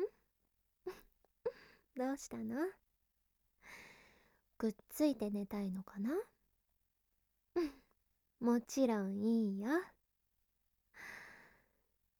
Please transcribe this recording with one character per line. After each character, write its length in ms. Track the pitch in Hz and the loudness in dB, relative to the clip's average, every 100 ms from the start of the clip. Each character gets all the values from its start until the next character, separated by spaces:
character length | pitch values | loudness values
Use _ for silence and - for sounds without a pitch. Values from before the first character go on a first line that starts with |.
| 415 - _ _ _ _ _ _ 370 - - _ _ _ 494 - - - _ 254 | -2 -4 _ _ _ _ _ _ -12 -12 -18 _ _ _ -8 -8 -16 -20 _ -2
<laughs> 0 | |
ど 160 | 262 | 0
う 40 | 277 | -2
し 120 | - | -4
た 80 | 233 | -6
の？ 200 | 220 247 370 - _ _ _ _ _ _ _ _ - - - - - - _ _ _ - | -4 0 -2 -4 _ _ _ _ _ _ _ _ -20 -20 -20 -20 -20 -20 _ _ _ -2
く 100 | 220 | -2
っ 60 | - - | -2 -10
つ 140 | - 302 | 2 4
い 100 | 247 | 4
て 140 | 208 | 0
寝 160 | 202 202 | -2 -2
た 140 | 208 | -4
い 100 | 196 | -2
の 120 | 190 | -4
か 160 | - 202 | -6 -4
な？ 120 | 214 349 480 _ _ _ _ _ _ _ _ _ _ _ _ | -2 -2 -4 _ _ _ _ _ _ _ _ _ _ _ _
<laughs> 880 | 349 302 - _ _ _ _ _ _ | 0 0 -4 _ _ _ _ _ _
も 200 | 240 240 | 2 2
ち 260 | 240 269 247 | 2 2 4
ろ 200 | 214 190 | 4 0
ん 140 | 202 | 0
い 360 | 214 233 214 196 | 2 4 2 0
い 20 | |
よ。 100 | 214 330 370 - _ _ _ _ _ _ _ _ _ - - - - - - - _ _ _ _ _ | 2 0 0 -12 _ _ _ _ _ _ _ _ _ -18 -16 -16 -18 -20 -20 -20 _ _ _ _ _